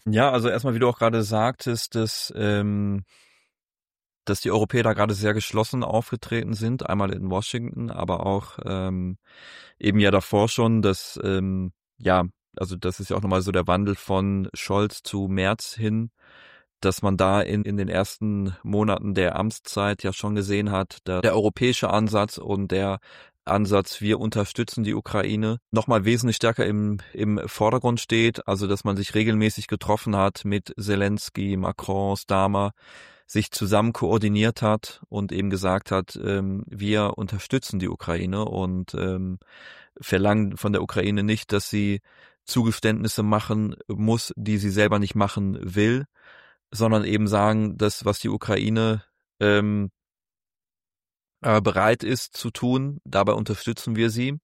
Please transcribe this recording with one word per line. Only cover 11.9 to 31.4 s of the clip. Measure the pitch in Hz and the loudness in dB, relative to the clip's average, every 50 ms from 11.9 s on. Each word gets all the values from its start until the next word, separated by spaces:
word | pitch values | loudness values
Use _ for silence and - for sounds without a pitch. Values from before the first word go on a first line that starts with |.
| _ _ | _ _
ja, | - 95 92 92 87 90 - _ _ _ _ | 0 2 4 4 2 0 -4 _ _ _ _
also | - 95 90 95 | -8 -6 -6 -6
das | 90 - 92 90 - | -4 -4 -6 -4 -4
ist | 98 - | -6 -4
ja | 90 | -4
auch | 95 98 | -4 0
nochmal | 98 95 95 92 | 0 0 0 0
so | 98 92 | 0 0
der | 90 87 | 0 2
Wandel | 85 90 92 101 101 98 | 2 2 2 2 0 -2
von | - - - 98 95 98 98 98 98 95 95 - | -4 -4 -2 0 0 2 0 0 0 -2 -4 -6
Scholz | - - - 95 101 104 104 - - - | -10 -6 -2 0 0 0 0 -4 -8 -12
zu | - - 101 98 95 | -6 -4 -4 -2 -2
Merz | 95 92 92 95 107 - - - - | 0 0 0 0 0 -2 -4 -12 -8
hin, | - 110 107 107 110 113 113 - _ _ _ - - - - - - _ _ _ _ | -4 -2 0 0 0 -2 -4 -8 _ _ _ -20 -20 -20 -20 -20 -20 _ _ _ _
dass | - 98 92 - - | 0 0 0 2 0
man | 101 98 90 | 0 2 4
da | 92 95 98 101 98 | 4 4 4 2 2
in, | - 104 104 104 | 2 0 -2 -2
in | 101 101 | -2 -2
den | 101 98 92 | -2 -2 0
ersten | 87 90 98 - - - 110 107 104 101 98 95 92 - - | 0 0 0 -2 -4 -4 -2 -2 0 0 -2 -2 -4 -6 -6
Monaten | - 101 104 107 107 98 92 - 104 98 | -2 0 2 2 2 2 0 0 -2 0
der | 98 92 87 82 | 2 2 2 2
Amtszeit | - 98 110 - - _ - - 107 101 101 104 - - | 0 -2 -2 -4 -6 _ -8 -4 -2 0 0 -2 -2 -4
ja | 98 92 | -6 -6
schon | - - 104 104 | -4 -4 -2 -2
gesehen | 104 98 98 101 101 104 101 | -2 0 0 0 0 0 0
hat, | 98 95 98 - - - _ | 0 0 -2 -2 -8 -12 _
dass | 95 92 90 92 | -4 -2 2 2
der | 113 92 | 2 2
europäische | 110 101 107 - - 127 123 123 - - 95 | 4 2 2 0 2 0 2 2 2 0 2
Ansatz | 92 107 110 110 107 104 101 104 - - | 2 2 2 2 2 0 0 0 -4 -10
und | - - 101 98 98 92 92 | -6 -4 -4 -4 -2 -2 -2
der | 95 98 98 95 95 - - - - - _ _ _ _ | 0 0 0 -2 -4 -8 -16 -20 -20 -20 _ _ _ _
Ansatz, | - 92 101 107 95 104 98 95 - - - | -2 0 0 2 4 2 2 2 0 -6 -4
wir | 104 104 107 95 | 0 2 2 2
unterstützen | - 110 107 110 101 - - - 117 - - - 110 | 0 -2 0 0 -2 -2 -2 -4 -4 -4 -2 -4 -2
die | 104 107 | -2 -2
Ukraine, | 104 - - - 107 - 101 104 104 107 107 113 120 - _ | -4 -4 -4 -2 -2 0 0 0 0 0 0 -2 -4 -6 _
nochmal | - 113 110 - 120 110 92 | -2 0 2 4 2 2 4
wesentlich | 110 117 117 117 120 110 | 4 2 2 2 0 0
stärker | - - 113 113 - 120 | 2 2 0 2 2 0
im, | 95 107 104 104 104 104 101 - - - | 0 0 0 0 -2 -2 -4 -6 -12 -6
im | - 107 107 104 104 - | -2 0 0 0 0 -2
Vordergrund | - - - 107 107 117 127 - 123 120 120 | -6 -2 2 2 2 2 2 2 0 0 0
steht, | - - 117 113 113 117 117 - - - | -2 0 2 4 4 2 2 0 -2 -2
also | 101 95 104 | -2 0 0
dass | 95 101 98 - | 0 -2 0 0
man | 107 98 | -2 -2
sich | 98 101 - - | -2 -2 -2 0
regelmäßig | 107 110 110 110 107 107 107 - - 104 | 2 2 4 4 4 4 2 2 -2 -6
getroffen | - - 98 - - 104 - - 113 104 | -6 -6 -6 0 0 0 0 0 0 2
hat | 101 95 101 - - - | 2 2 2 0 -2 -4
mit | 104 101 101 - - - - | -2 -2 -2 -2 -6 -10 -8
Zelensky, | 98 101 104 98 101 101 104 104 - - - - | -2 0 0 2 2 0 0 -2 -6 -8 -6 -4